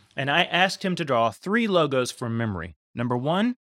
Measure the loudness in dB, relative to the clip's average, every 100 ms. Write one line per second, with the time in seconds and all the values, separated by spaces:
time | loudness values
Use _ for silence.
0 | _ -6 0 0 0 2 0 0 -4 -2
1 | 0 2 2 0 -2 0 2 2 2 2
2 | -2 -4 -6 -2 -2 -4 -8 -14 _ -6
3 | -2 -2 0 0 0 -2 _